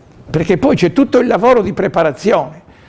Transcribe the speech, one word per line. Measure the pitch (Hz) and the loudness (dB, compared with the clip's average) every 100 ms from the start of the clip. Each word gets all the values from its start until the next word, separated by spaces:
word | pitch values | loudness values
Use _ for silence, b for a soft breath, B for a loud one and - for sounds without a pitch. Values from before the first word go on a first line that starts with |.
| - - - | -20 -20 -8
perché | 156 175 175 | -6 0 0
poi | 285 269 | 2 2
c'è | 175 | 0
tutto | 214 254 247 | 0 2 2
il | 247 | 0
lavoro | 196 233 254 | 0 2 2
di | 190 | 0
preparazione, | 190 185 165 160 135 196 190 143 156 _ B | -4 -4 0 -2 -2 -2 -2 -2 -12 _ B